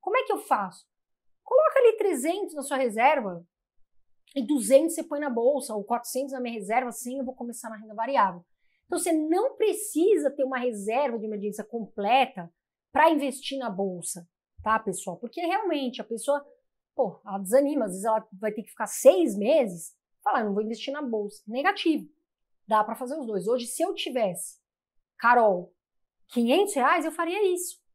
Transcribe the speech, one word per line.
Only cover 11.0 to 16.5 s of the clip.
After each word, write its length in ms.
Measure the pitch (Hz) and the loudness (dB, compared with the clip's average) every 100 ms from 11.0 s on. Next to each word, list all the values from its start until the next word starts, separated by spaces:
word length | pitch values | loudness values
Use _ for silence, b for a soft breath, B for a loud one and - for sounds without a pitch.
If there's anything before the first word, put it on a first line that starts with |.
| 285 233 | 0 -2
de 80 | 214 | -6
emergência 380 | 208 208 202 | -4 -6 -6
completa 840 | 214 233 202 - 202 254 254 - 170 _ _ _ _ | -8 -8 -8 -4 2 4 2 -2 -14 _ _ _ _
pra 180 | 269 320 | 4 4
investir 480 | 311 285 254 - 269 | 4 -2 -6 -10 -8
na 100 | 247 | -6
bolsa, 580 | 190 196 180 165 180 170 _ _ _ | -4 -4 -4 -10 -12 -14 _ _ _
tá, 160 | - 220 | 0 0
pessoal? 400 | 220 190 - 175 | 0 -8 -8 -10
Porque 220 | 240 - | -12 -6
realmente 600 | 339 392 415 302 262 - | -2 -2 0 -2 -4 -8
a 40 | |
pessoa, 420 | 208 226 247 285 285 | -10 -8 -2 -2 -2